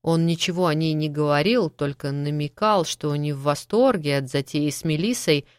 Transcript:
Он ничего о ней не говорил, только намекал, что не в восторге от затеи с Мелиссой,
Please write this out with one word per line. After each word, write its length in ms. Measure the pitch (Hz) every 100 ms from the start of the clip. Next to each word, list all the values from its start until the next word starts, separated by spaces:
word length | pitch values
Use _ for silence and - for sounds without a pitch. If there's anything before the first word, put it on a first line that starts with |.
Он 240 | 165 165
ничего 420 | 170 165 - 175 180
о 60 |
ней 200 | 151 160
не 160 | 156 151
говорил, 600 | 147 147 143 170 247 175
только 420 | - 143 143 143
намекал, 760 | 143 147 151 147 - 214 202
что 300 | 160 - 151
не 180 | 147 147
в 80 | 143
восторге 760 | 143 147 - 220 262 202 147 139
от 120 | 131
затеи 400 | 143 143 151 147
с 140 | -
Мелиссой, 640 | 160 151 208 247 - 147 -